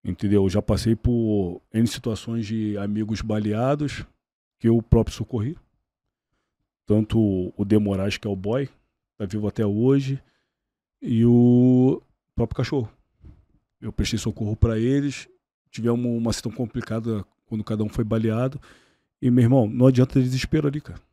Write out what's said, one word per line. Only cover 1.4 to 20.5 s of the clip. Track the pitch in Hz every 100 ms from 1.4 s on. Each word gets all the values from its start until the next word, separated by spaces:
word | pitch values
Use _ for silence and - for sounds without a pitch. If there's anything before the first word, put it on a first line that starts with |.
| 90 90 _
N | 110 117
situações | - 120 104 - 117 104
de | 110 107 101
amigos | 101 104 107 107
baleados | 110 107 104 107 127 147 147 - - _ _ _ _ _
que | 113
eu | 117
próprio | - 117 107
socorri. | - 110 117 110 175 _ _ _ _ _ _ _ _ _ _ _ _ -
Tanto | 104 107 113 107 95 90 -
o |
De | 101 107
Moraes, | 104 95 101 -
que | 107
é |
o |
boy, | 95 101 127 139 _ _ _ _ _
tá |
vivo | 101 107 104
até | -
hoje, | 104 104 123 139 135 139 _ _ _ _ _ _ _ _
e | 226 113
o | 117 120 120 123 127 127 127 - _ _ _
próprio | - 117 -
cachorro. | 120 143 110 _ _ _ - - _ _ _ _
Eu | -
prestei | - 104 110
socorro | 117 - 107 107
pra | 117 110
eles, | 120 139 143 131 - _ _ _ _
tivemos | - 117 120
uma | 120 117 117
situação | - 117 104
complicada | 117 127 - 110 113 107 - _ _
quando | 110
cada | - 107
um | 107
foi | -
baleado. | 110 113 110 110 131 139 _ _ _ _ _ _
E, | 127
meu | 123
irmão, | 117 135 107
não | 117 127
adianta | 127 127 135
desespero | 127 131 -